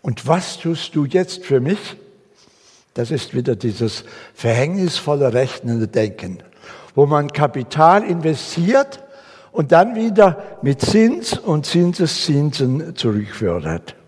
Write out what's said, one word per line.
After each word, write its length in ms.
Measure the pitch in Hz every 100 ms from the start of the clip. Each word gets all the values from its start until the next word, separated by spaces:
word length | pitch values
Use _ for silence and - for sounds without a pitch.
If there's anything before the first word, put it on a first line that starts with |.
Und 240 | 147 117 123
was 320 | 175 - -
tust 380 | 165 160 - 156
du 80 |
jetzt 400 | 139 180 185 -
für 160 | - 135
mich?“ 380 | 135 208 - - - _ _ _ _ _ _ _ _
Das 180 | - 117
ist 220 | 147 -
wieder 240 | 127 123 110
dieses 480 | 117 104 113 - - - -
verhängnisvolle 1000 | - 123 117 143 196 180 - - 147 135
rechnende 560 | 120 131 - 120 117 107
Denken, 480 | 120 110 98 92 90 - _ - - -
wo 120 | - 143
man 220 | 147 143
Kapital 800 | - 147 143 120 151 160 202 220
investiert 1000 | 170 160 139 - - 170 269 277 - - - - - -
und 220 | - 147
dann 220 | 170 208 226
wieder 460 | 226 202 196 160 - -
mit 180 | 135 139
Zins 580 | - 214 226 330 - -
und 280 | 214 151 143
Zinseszinsen 1300 | 175 175 175 160 - - 143 147 - 131 135 165 -
zurückfördert. 1000 | 113 104 104 - 101 85 78 82 - -